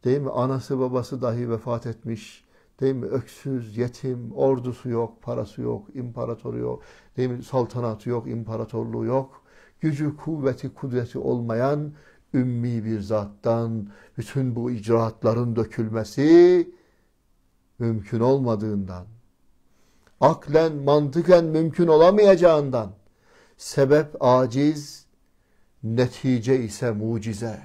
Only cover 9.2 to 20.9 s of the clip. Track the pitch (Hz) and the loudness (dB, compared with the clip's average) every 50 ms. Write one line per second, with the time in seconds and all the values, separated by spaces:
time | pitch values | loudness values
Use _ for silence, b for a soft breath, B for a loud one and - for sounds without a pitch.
9.2 | 135 135 - - b b b b b b b b - 160 147 135 151 147 147 - | -2 -4 -14 -20 b b b b b b b b -2 -2 -2 0 -4 -4 -4 -6
10.2 | - 156 160 156 135 135 123 - - 131 - - - 139 123 123 120 117 - 131 | -8 -8 -6 -2 -2 -2 -2 -2 -8 -12 -10 -10 -10 -4 -4 -4 -4 -4 -8 -6
11.2 | - 131 123 123 120 117 113 113 123 139 147 147 151 151 147 b b b b b | -4 -2 -2 -2 -2 -4 -2 0 0 0 0 -2 -4 -8 -12 b b b b b
12.2 | b _ - 139 127 127 123 120 117 123 120 113 107 110 113 107 98 95 110 107 | b _ -2 -2 0 0 -2 -2 -4 -4 -4 -4 -4 -4 -4 -4 -4 -2 -4 -4
13.2 | 104 101 101 _ _ 120 117 117 117 113 113 113 101 101 B B B B B - | -4 -6 -12 _ _ 0 0 0 0 -4 -4 -6 -8 -10 B B B B B -12
14.2 | 113 - - 139 131 127 120 120 117 123 123 113 101 107 113 113 113 113 110 - | -12 -6 -4 -4 -2 -2 -4 -4 -4 -4 -6 -6 0 2 2 2 2 0 -4 0
15.2 | - 113 110 117 123 120 113 113 110 110 - - 117 110 107 113 107 - - - | 0 0 2 2 0 -2 0 -2 -2 -2 -2 -4 -4 -2 -2 -4 -6 -6 -2 0
16.2 | 135 151 165 170 175 175 180 180 170 - b b b b b b b b b _ | 6 8 10 10 10 10 8 4 2 -2 b b b b b b b b b _
17.2 | _ _ _ _ _ _ _ _ _ _ _ _ 123 117 113 110 101 - - 113 | _ _ _ _ _ _ _ _ _ _ _ _ -4 -4 -4 -4 -6 -6 -2 0
18.2 | 113 127 135 139 131 120 113 104 107 110 107 101 98 92 92 90 92 104 - - | 2 2 2 2 2 0 -2 -2 -2 -4 -4 -4 -6 -6 -10 -14 -14 -18 -20 -20
19.2 | _ _ _ _ _ _ _ _ _ _ _ _ _ _ _ _ _ _ _ _ | _ _ _ _ _ _ _ _ _ _ _ _ _ _ _ _ _ _ _ _
20.2 | - 139 165 160 - - 143 156 165 160 156 147 139 139 | 2 2 2 2 -6 2 2 4 4 4 -2 -2 0 2